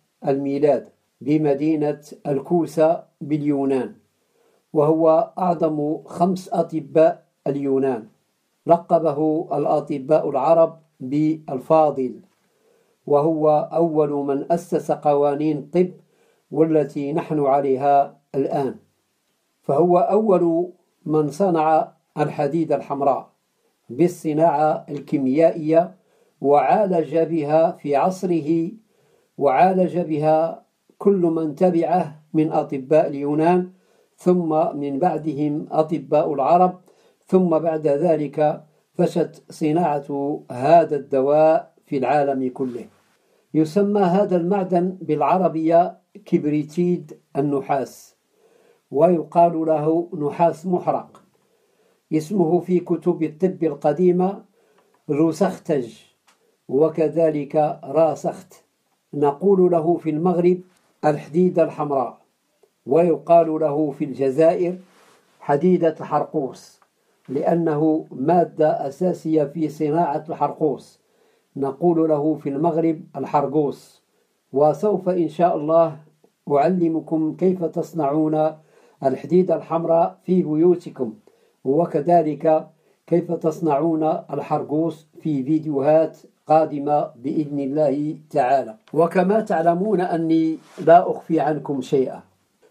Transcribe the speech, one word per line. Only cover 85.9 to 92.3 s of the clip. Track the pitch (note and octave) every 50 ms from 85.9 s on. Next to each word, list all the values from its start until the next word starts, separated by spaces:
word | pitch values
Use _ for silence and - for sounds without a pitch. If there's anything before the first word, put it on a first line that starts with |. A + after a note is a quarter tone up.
| D#3 D#3+ D#3+ D#3 - - - _ _ _ _
قادمة | - D3+ D#3+ D#3 D3+ D3 C#3 C#3+ D3 D3 C#3+ - - -
بإذن | A#2+ B2 C3+ - D#3+ D3+ C#3+ D3 C#3+
الله | C#3 C3 C#3 D#3 D#3 C#3 C3+ D3 D3+ D3+ D#3+ - - -
تعالى. | - C#3+ B2+ B2 C#3 C3+ A#2 A2+ - _ _ -
وكما | - D3+ E3+ E3 - F#3+ F3+ F#3+ G#3 A3
تعلمون | G#3+ - F#3 E3 E3 E3+ E3+ F3 G3 A3 G3+ F3
أني | D#3+ - F3 E3 E3 D#3+ D#3+ D#3+ D#3+ D#3+ D#3+ - - - - - D3+
لا | D#3 E3+ F3+ F#3 -
أخفي | - - - - E3 D3+
عنكم | C3+ D3+ D#3 C#3+ - - C#3+ C3
شيئا، | B2+ - D3+ C3+ B2+ B2+ - - - _